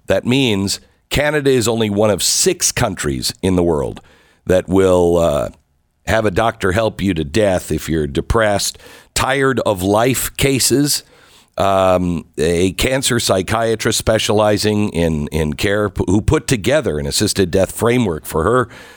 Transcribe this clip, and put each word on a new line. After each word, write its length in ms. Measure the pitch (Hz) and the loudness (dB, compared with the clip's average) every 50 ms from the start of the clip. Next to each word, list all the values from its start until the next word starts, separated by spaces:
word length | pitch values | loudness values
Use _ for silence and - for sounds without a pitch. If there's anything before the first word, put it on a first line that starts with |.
| _ | _
That 180 | - 95 95 - | -2 -2 0 0
means 560 | - 123 139 135 120 107 95 98 98 - - - _ _ _ _ - | 0 2 2 2 2 0 0 -2 -2 -4 -8 -12 _ _ _ _ -4
Canada 400 | - 131 143 151 151 151 139 139 | -2 0 0 0 0 0 0 2
is 180 | 131 127 110 113 | 2 2 2 0
only 220 | 113 113 113 107 | 0 0 0 0
one 200 | 101 101 107 110 | 0 2 2 2
of 120 | 101 90 - | 2 0 0
six 500 | - - - - 190 175 - - - - | -2 -2 0 0 0 0 0 -2 -2 -2
countries 600 | - 123 110 92 78 - 73 69 62 58 - - _ - | 0 -2 -2 -2 -4 -4 -4 -4 -4 -4 -6 -6 _ -2
in 140 | 95 92 | 0 0
the 60 | 90 87 | 2 2
world 380 | 85 82 73 67 57 - - - - - _ _ _ _ _ - | 2 0 0 -2 -4 -6 -10 -16 -20 -20 _ _ _ _ _ -2
that 200 | - 87 92 - | 0 0 0 2
will, 520 | - 90 95 95 95 90 90 87 87 85 85 | 2 2 4 4 4 4 4 4 4 4 2
uh, 320 | 85 82 73 71 58 53 - - _ _ _ _ _ _ _ _ - | 2 2 0 0 -2 -6 -8 -14 _ _ _ _ _ _ _ _ -6
have 180 | - 98 110 110 | -2 0 0 0
a 60 | 104 | 0
doctor 420 | 87 98 110 117 110 - - 98 87 | 0 0 0 0 0 -2 -2 -2 0
help 300 | 107 113 110 - - 85 | 0 0 -2 -2 -2 -2
you 100 | 98 92 | -2 0
to 120 | 80 78 | -2 -2
death 460 | 73 76 113 107 101 92 87 - - | -2 0 2 2 2 2 0 -2 -2
if 180 | 80 78 - - | -4 -4 -4 -2
you're 160 | 78 80 76 | -2 -2 -2
depressed, 720 | 71 69 78 82 - - 113 110 107 101 98 - - - - - - - - - _ - | -2 -4 -4 -2 0 0 2 2 2 0 0 -2 -4 -8 -10 -14 -20 -20 -20 -16 _ -4
tired 460 | - - 123 131 139 135 135 131 117 - | -2 -2 0 0 0 0 0 0 0 0
of 160 | - 107 92 90 | 0 0 0 0
life 520 | 98 101 104 117 135 127 - - - - - | 2 2 4 2 2 0 -2 -4 -6 -4 -2
cases. 640 | - 139 139 127 - - 117 135 143 147 - - - _ _ - _ _ _ - - _ _ | -2 0 0 0 0 2 2 2 2 0 -2 -4 -6 _ _ -20 _ _ _ -20 -20 _ _
Um, 680 | - 92 98 98 95 95 92 92 90 90 87 87 80 - _ _ | -2 0 2 2 2 2 4 2 2 0 0 -2 -4 -6 _ _
a 340 | - 71 82 87 85 92 95 82 | -2 -2 0 0 2 0 0 0
cancer 440 | - - 131 131 139 131 - 120 117 | 0 -2 -2 0 -2 -2 -2 -2 -2
psychiatrist 800 | - - 110 95 92 - 110 113 117 113 113 110 - 117 107 - | 0 0 0 0 0 -2 -2 -2 0 -2 -2 -2 -2 -2 -2 -2
specializing 920 | - - 110 110 - - 110 104 107 107 107 101 - 107 107 104 104 107 | 0 2 2 2 2 0 0 2 2 2 2 2 0 0 0 0 -2 -2
in, 360 | - 82 85 82 80 76 73 69 | -2 -2 0 0 0 -2 -4 -4
in 260 | - 80 78 76 73 | -2 -2 -2 -2 -4
care 360 | 71 - 101 98 107 104 101 | -4 -4 -2 -2 -2 -2 -4
p-, 140 | - - 98 | -4 -4 -2
who 140 | - 92 107 | 0 0 0
put 260 | 98 - 156 156 - | 2 2 0 0 0
together 540 | - 151 117 87 110 131 156 139 104 78 73 | -2 -4 -2 0 0 0 0 0 -2 -2 -4
an 60 | 71 | -4
assisted 440 | 71 - - 110 98 - - 98 87 | -4 -2 -2 -2 0 0 0 0 0
death 220 | 78 95 92 - - | 2 0 0 0 -2
framework 520 | - 104 113 120 127 120 101 82 76 - | -2 0 2 2 2 0 0 -2 -4 -6
for 200 | - - 80 80 | -6 -4 -2 0
her, 240 | 92 120 127 120 - - - - - - | 2 2 2 0 -2 -6 -16 -20 -20 -20